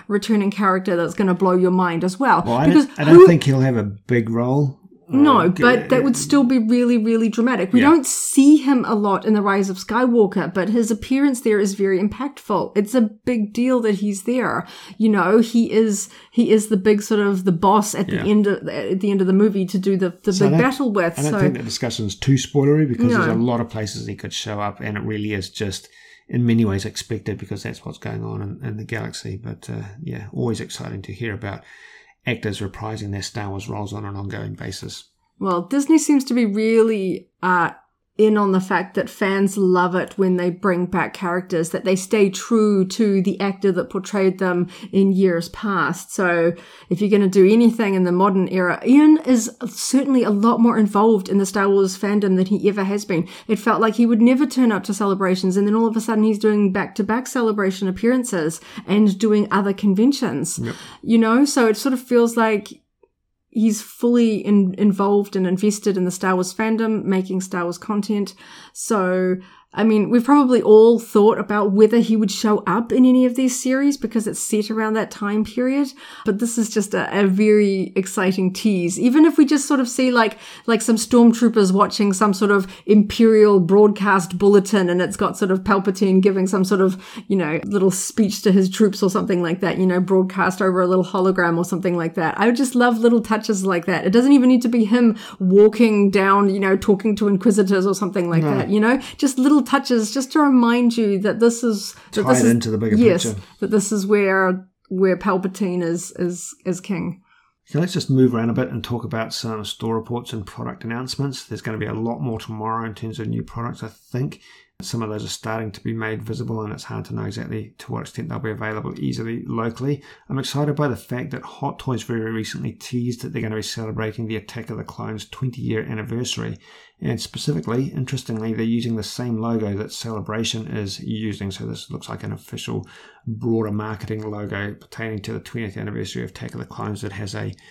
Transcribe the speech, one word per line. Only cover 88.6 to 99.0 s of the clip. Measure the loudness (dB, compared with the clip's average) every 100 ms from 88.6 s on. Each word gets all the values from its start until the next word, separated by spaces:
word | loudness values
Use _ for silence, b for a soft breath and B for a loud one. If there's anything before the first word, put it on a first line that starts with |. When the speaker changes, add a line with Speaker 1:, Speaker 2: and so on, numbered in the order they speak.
| 2
Speaker 1:
troops | 2 0 2
or | -2
something | -2 -2 -2
like | -2 -2
that, | -2 0
you | 0
know, | 0
broadcast | 2 2 0 0 -2 0
over | 0 2
a | 2
little | 2 0
hologram | 0 0 2 0 0
or | -2
something | -4 -2 -2
like | -4 -4
that. | -4 0
I | 0
would | 2
just | 0
love | 2 2 2
little | 2 2
touches | 0 -2 -2 -4 -2
like | -2 -2
that. | -2 2
It |
doesn't | 4 6
even | 6 6
need | 4
to | 2
be | 0 2
him | 4 4 2 B B
walking | 2 6 6 6 4 4 2
down, | 2 4 4 2
you | 0
know, | 0 2
talking | 2 0 0 0
to | 0
Inquisitors | 2 2 2 2 2 0
or |
something | 0 -2 -4 0
like | 0
Speaker 2:
No. | 2 0
Speaker 1:
that, | 0
you | 2
know? | 2 0